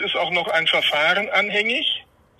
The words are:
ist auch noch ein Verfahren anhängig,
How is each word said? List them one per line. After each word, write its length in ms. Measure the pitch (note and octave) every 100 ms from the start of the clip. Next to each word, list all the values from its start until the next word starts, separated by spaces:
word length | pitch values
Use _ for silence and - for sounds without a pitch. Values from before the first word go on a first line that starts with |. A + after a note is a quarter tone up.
| -
ist 100 | F3
auch 140 | E3
noch 180 | F3 E3
ein 180 | E3 D#3+
Verfahren 600 | E3+ - - - F#3+ G#3
anhängig, 720 | F#3 G3+ G#3 A3 C#4 - - - _ _